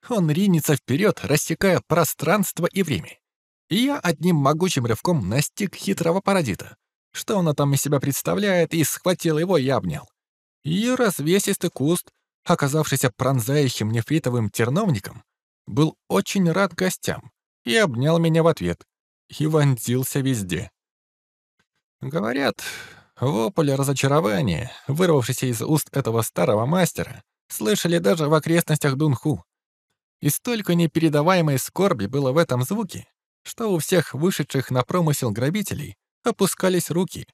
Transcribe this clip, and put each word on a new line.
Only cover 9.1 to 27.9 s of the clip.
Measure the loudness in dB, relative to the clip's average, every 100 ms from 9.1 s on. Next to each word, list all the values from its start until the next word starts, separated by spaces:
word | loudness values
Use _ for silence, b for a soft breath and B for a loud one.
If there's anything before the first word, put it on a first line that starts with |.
| -2 0 0
его | 2 2
и | 2
обнял. | 0 -2 -8 -12 _ _ _ _ _
И | -4 -2 0
развесистый | 2 0 0 0 2 0 -2 -4
куст, | -2 -2 -2 -4 _ _ _ 0
оказавшийся | 2 2 0 0 0 0 0
пронзающим | 0 0 2 2 2 0 -2
нефритовым | -2 0 -2 0 -2 -2
терновником, | 0 0 2 0 -2 -4 -18 _ _ _ _ -6
был | 0 0 -2 _
очень | -2 0 0 2
рад | 2 0
гостям | 0 -4 -2 -6 -8 -10 _ _ _ -2
и | 2
обнял | 2 2 2 2
меня | 2 4
в | 4
ответ — | 2 -2 -4 -10 _ _ _ _
и | -4 0
вонзился | 4 4 2 0 -2 -2 -2
везде. | -2 -2 -2 -4 -6 _ _ _ _ _ _ _ _ _ _ _ _ _
Говорят, | -8 -4 -4 -2 -2 -4 -10 B B B B -4
вопль | -2 0 -2 0 0
разочарования, | 0 0 0 2 2 2 0 0 -2 -4 -12 -6
вырвавшийся | 0 4 4 2 -2 -2
из | -2
уст | 0 0 0 -4
этого | -2 -2
старого | -2 -2 2 2 2
мастера, | 2 0 -2 -8 -10 _ _ _
слышали | -4 0 0 2